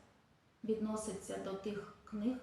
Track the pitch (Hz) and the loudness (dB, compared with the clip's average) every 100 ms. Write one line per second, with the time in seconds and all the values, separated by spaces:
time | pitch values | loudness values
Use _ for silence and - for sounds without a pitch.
0 | - - - - - _ 208 220 214 214 | -16 -20 -20 -20 -20 _ 2 2 2 0
1 | 214 190 - 196 190 196 214 202 - - | 0 -4 -4 -4 -2 -2 -2 -4 -6 -12
2 | - 214 214 254 | -8 0 2 2